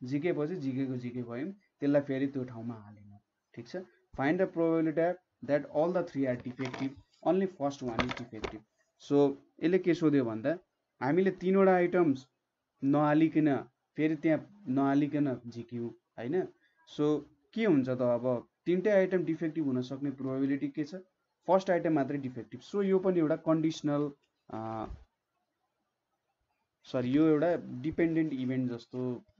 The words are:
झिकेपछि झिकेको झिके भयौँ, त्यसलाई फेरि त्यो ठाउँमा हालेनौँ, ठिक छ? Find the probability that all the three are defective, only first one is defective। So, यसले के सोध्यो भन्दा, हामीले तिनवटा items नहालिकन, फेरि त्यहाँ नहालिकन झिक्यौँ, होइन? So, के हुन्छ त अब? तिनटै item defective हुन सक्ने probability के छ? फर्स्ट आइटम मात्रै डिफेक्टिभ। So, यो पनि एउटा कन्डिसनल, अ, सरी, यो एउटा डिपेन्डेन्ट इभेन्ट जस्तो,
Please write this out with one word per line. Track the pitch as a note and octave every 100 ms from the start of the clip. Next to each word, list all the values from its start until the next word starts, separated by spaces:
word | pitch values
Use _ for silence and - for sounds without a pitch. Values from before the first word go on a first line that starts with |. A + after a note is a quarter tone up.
झिकेपछि | B2+ C#3+ E3+ D3 D3+ F3+
झिकेको | C3+ B2+ C3+ B2+
झिके | B2 B2
भयौँ, | A#2 A#2 D#3+
त्यसलाई | G3 _ _ C#3+ C#3+
फेरि | C#3 C3+ C#3
त्यो | C#3
ठाउँमा | B2+ A#2 A#2
हालेनौँ, | A2+ G#2 G#2+ G#2 G2+ _ _ _
ठिक | - A#2
छ? | F3+ F#3 _ _ -
Find | C#3 F3+
the | F3+
probability | E3 E3 E3 D#3+ D3+ E3 F3+ _ _ A#2
that | D3 D3
all | D3 E3+
the | F3+ E3
three | C#3 C3+
are | B2 B2+
defective, | B2 C3 B2+ C3+ - _ _ D#3+
only | F#3 F#3+
first | - C#3 C#3
one | B2+ A#2 B2
is | A#2+
defective। | A#2+ A2 - A2 - _ _ _ -
So, | C#3+ C#3+ C#3 _ _
यसले | D#3+ F#3
के | F#3
सोध्यो | D#3+ D#3 C#3+
भन्दा, | A#2+ A2 B2 F3 - _ _ _
हामीले | B2+ E3 F#3+
तिनवटा | F3+ F3+ F#3+ F#3+
items | F#3 F3 F3+ E3 C3 - _ _ _ _ _
नहालिकन, | C3+ D3 D3+ D3+ D#3+ D#3 D#3 B2+ A2 _ _ -
फेरि | D#3 D#3
त्यहाँ | E3 D#3 - - -
नहालिकन | C3 C#3 C#3 D3 C#3+ C#3+ B2 A#2+
झिक्यौँ, | A#2 A2+ A#2+ A#2 - _ -
होइन? | A#2 F3+ F3+ - _ _ _ -
So, | D3 D3+ - _ _
के | A3
हुन्छ | A3+ D3 B2+
त | B2+
अब? | B2 A#2+ B2 A#2+ - _ -
तिनटै | F3+ G3
item | G3+ F#3 F#3+
defective | D#3 D#3+ E3 D#3
हुन | C#3+ B2+
सक्ने | B2+ C3+ C#3+
probability | C3+ C3 C3 C3+ C#3 C#3+
के | D3+
छ? | D3 F#3+ - _ _ _ -
फर्स्ट | F#3+ F#3+
आइटम | F3 E3
मात्रै | D#3 B2+ C#3+
डिफेक्टिभ। | B2+ B2+ A2 A#2+
So, | - G3+
यो | G3 F#3+
पनि | F#3+ F3+
एउटा | D3+ D#3+
कन्डिसनल, | D#3+ D#3+ D#3+ D#3 D3+ D3 D3 D3 _ _ -
अ, | G#2+ A2+ A2 - - - _ _ _ _ _ _ _ _ _ _ _ _ _ _ _ _ _
सरी, | - C3 B2
यो | C#3+ D#3+
एउटा | D3+ E3 E3
डिपेन्डेन्ट | B2+ B2 D3 D#3+ E3+ D#3+ D#3+
इभेन्ट | C3+ B2+ C3 B2+
जस्तो, | A#2 - B2+ B2+ A#2+ - -